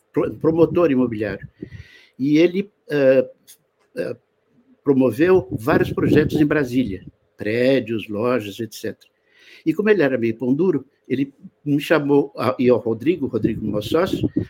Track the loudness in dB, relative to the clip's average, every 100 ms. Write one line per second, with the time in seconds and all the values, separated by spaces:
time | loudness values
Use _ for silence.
0 | _ -4 -4 -2 0 2 2 2 2 2
1 | 0 -2 -6 -8 -12 _ -18 -18 -20 -20
2 | _ -6 0 4 4 2 -6 _ -6 2
3 | 4 4 2 -4 _ -20 _ _ _ -10
4 | -10 -10 _ _ _ _ _ _ 0 2
5 | 2 2 4 4 2 -4 0 0 0 -2
6 | 2 2 2 2 2 0 -2 -2 -4 -6
7 | -14 -20 _ -10 -4 0 2 2 0 -6
8 | -6 -4 -2 -2 -4 -10 -12 -10 -12 -12
9 | _ _ _ _ _ -8 -4 0 2 2
10 | 2 0 -2 -2 -2 0 0 -2 -4 _
11 | -6 -4 -4 -8 -20 _ -4 -2 2 0
12 | 4 2 2 -2 -2 2 2 2 0 -4
13 | -2 -2 -2 -2 -2 -2 -6 -6 -2 -2
14 | -2 -2 -4 -4 -6